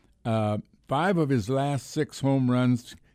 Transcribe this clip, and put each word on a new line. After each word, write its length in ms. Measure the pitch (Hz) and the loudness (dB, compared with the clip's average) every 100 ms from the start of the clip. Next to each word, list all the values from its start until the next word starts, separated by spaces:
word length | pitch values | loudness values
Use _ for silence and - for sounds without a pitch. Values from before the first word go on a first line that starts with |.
| _ _ | _ _
Uh, 360 | 120 110 107 107 - _ - | -2 0 0 -2 -6 _ -4
five 300 | 135 180 175 | -2 0 2
of 120 | 143 | 2
his 200 | 131 101 | 0 0
last 400 | 135 143 139 - | -2 -2 -4 -6
six 300 | 151 147 - | -6 -6 -2
home 300 | 135 135 127 | 0 2 2
runs 440 | 123 127 123 - - _ | 2 2 2 -2 -20 _